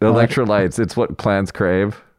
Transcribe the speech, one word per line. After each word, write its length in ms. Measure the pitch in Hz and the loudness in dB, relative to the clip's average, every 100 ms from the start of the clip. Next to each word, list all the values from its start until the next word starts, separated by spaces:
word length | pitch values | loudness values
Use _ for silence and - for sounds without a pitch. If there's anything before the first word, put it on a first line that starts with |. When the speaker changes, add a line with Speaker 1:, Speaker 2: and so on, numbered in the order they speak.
Speaker 1:
Uh, 40 | 107 | 2
Speaker 2:
Electrolytes. 720 | 113 117 - 113 104 92 - | 4 2 2 0 0 0 -2
It's 180 | 98 - | -4 -2
what 200 | 120 78 | -4 -2
plants 340 | 113 98 98 | -2 -2 -2
crave. 500 | - 95 92 101 - _ | -2 0 0 -2 -6 _